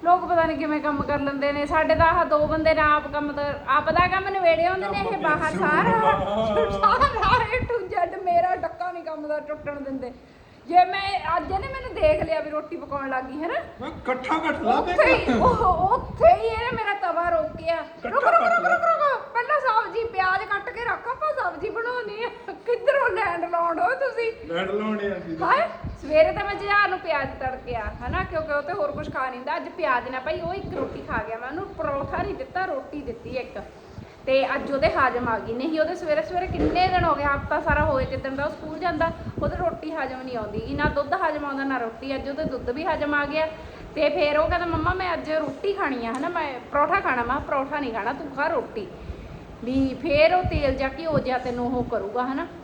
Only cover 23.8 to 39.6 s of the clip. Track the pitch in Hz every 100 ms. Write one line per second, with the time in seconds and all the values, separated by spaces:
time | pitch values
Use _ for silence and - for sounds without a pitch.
23.8 | 349 523 539 453 453 - - 170 190 208
24.8 | 214 208 202 190 170 160 339 523 659 -
25.8 | 339 - 285 302 453 - 403 403 403 403
26.8 | 403 370 339 302 269 - 262 254 - 240
27.8 | 214 214 240 320 - 330 320 294 285 392
28.8 | 294 - 302 302 262 247 254 330 285 -
29.8 | 302 247 240 262 294 330 330 381 - -
30.8 | - - - 247 214 226 254 311 392 381
31.8 | 311 277 277 330 381 311 262 359 370 285
32.8 | 269 302 262 226 233 254 233 208 190 -
33.8 | - - - - - 262 269 269 214 277
34.8 | 311 320 262 247 247 220 220 226 269 311
35.8 | 311 359 349 302 320 359 359 349 302 311
36.8 | 370 359 339 285 285 285 - 302 320 294
37.8 | 311 269 262 262 269 269 294 311 311 311
38.8 | 349 311 330 330 - - 294 349